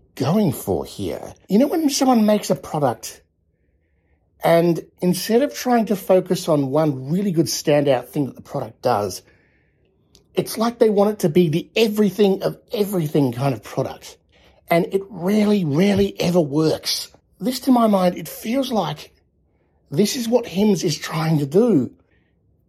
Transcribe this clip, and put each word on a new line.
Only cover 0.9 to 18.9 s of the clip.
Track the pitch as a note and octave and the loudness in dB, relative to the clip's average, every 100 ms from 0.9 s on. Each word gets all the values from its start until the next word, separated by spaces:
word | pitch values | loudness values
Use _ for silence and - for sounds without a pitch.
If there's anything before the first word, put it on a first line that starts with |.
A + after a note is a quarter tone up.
| - F2+ B1 - - - | -8 -8 -8 -12 -16 -2
You | G3 | 2
know, | D4 | 2
when | E4 D4+ | 2 0
someone | - C4 A#3+ G#3+ | 2 2 4 4
makes | G#3 - | 2 0
a | F#3+ | -4
product | - D#3 C3+ A2+ - - _ _ _ _ _ _ _ _ _ _ _ _ | -4 -2 -2 -2 -10 -18 _ _ _ _ _ _ _ _ _ _ _ _
and | D#3+ E3+ F3 E3 - - | 2 4 4 0 -4 -4
instead | F3+ F#3 - A#3 | -2 0 2 2
of | C#4+ | 0
trying | - B3 A#3+ G3+ | -2 0 0 0
to | G3 | -2
focus | - F#3 F#3 F3+ - | 2 2 2 -2 0
on | D3+ C3+ | 0 2
one | D3 D#3 C3 C3+ | 0 0 -2 -4
really | F3+ G3+ | -2 0
good | E3 D3 | 0 -2
standout | - - D3 C#3 B2+ - | -2 0 2 4 0 -2
thing | D#3 C3 | -6 -6
that | - | -8
the | |
product | - C#3+ A2+ - | -10 -10 -10 -4
does, | B2+ A2 G2+ - - _ _ _ _ _ _ _ _ _ _ | 0 0 -2 -6 -16 _ _ _ _ _ _ _ _ _ _
it's | - - - | -4 -4 -2
like | A#3 A#3+ | -2 2
they | A3 | 2
want | G3+ G3+ | 4 0
it | G#3+ | 0
to | E3+ | 0
be | F3+ E3+ | 2 2
the | E3 - A3 | 0 -2 0
everything | A3 G#3 G#3 F#3 G3+ F#3+ | 0 2 0 2 0 2
of | E3 - _ | -4 -6 _
everything | G#3+ G3+ F#3+ D3+ D#3 C3 | -6 -4 -2 0 0 0
kind | A#2 C#3 | 0 -4
of | G#2+ | -4
product. | - - - - - - _ _ _ _ - | -8 -8 -8 -8 -20 -20 _ _ _ _ -2
And | E3+ - | 0 0
it | F#3+ - | -4 -6
rarely, | F#3+ F3 G#3+ G#3 G#3 D#3+ | -8 -2 0 2 2 0
rarely | C#3 G3+ G3 G3 - | 2 2 2 0 -2
ever | E3+ F3 | 0 2
works. | D3 D3 D#3 - - - - _ _ - | 0 0 0 -2 -4 -8 -10 _ _ -8
This, | G3 C4 | -6 -4
to | - | 2
my | A#3+ A3 | 4 4
mind, | G3 F3+ F3+ | 4 2 -2
it | E3 | -10
feels | - A3 C4 B3 | -10 -6 -4 -2
like | A3 D#3 | -2 -4